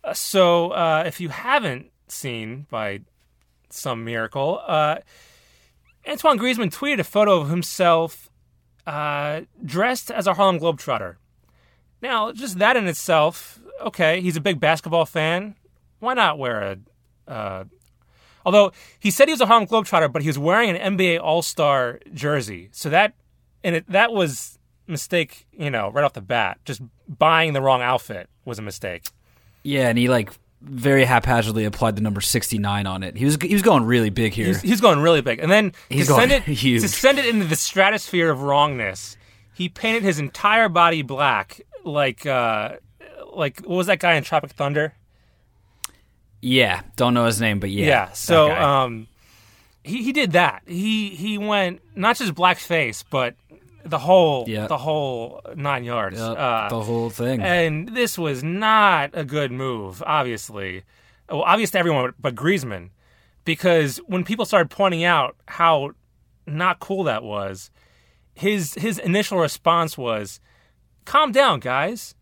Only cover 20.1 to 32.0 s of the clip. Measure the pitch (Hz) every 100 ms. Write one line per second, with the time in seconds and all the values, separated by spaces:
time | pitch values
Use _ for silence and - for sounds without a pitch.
20.1 | 135 151 139 151 202 233 170 190 190 185
21.1 | 165 - 165 160 - 147 135 123 - -
22.1 | 151 147 147 107 90 90 - 156 160 214
23.1 | _ _ _ _ _ 190 165 - 190 233
24.1 | 220 165 127 - - _ _ - 151 -
25.1 | 175 156 - _ - 147 120 101 127 143
26.1 | - 95 120 98 - - 131 127 _ -
27.1 | 131 156 165 160 139 135 127 123 127 -
28.1 | 101 87 _ - 117 107 - 98 85 -
29.1 | _ _ _ _ _ 143 139 123 117 123
30.1 | 123 104 - _ _ 143 131 135 139 127
31.1 | 120 127 120 110 110 107 - 113 104